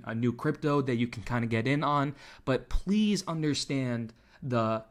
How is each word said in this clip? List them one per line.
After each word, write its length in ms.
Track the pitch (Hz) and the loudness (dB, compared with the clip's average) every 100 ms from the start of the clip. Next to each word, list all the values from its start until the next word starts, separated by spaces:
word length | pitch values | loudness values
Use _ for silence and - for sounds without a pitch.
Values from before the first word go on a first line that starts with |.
a 100 | 113 | -6
new 200 | 113 123 | 0 0
crypto 480 | 120 151 147 151 143 | 0 -2 0 0 2
that 140 | 131 120 | 2 0
you 100 | 120 | 0
can 160 | 117 | -2
kinda 240 | 98 120 117 | -4 -2 0
get 200 | 113 120 | 0 2
in 160 | 143 | 2
on. 320 | 143 143 143 - - - | 2 2 0 -4 -16 -8
But 240 | - 127 - | -2 -2 0
please 560 | - - 208 214 202 - | -2 2 2 4 2 -2
understand 880 | 165 151 139 - 139 127 117 113 - _ - | -2 0 0 -2 -2 0 -2 -4 -12 _ -12
the, 420 | 135 120 110 110 - | -2 0 2 0 -4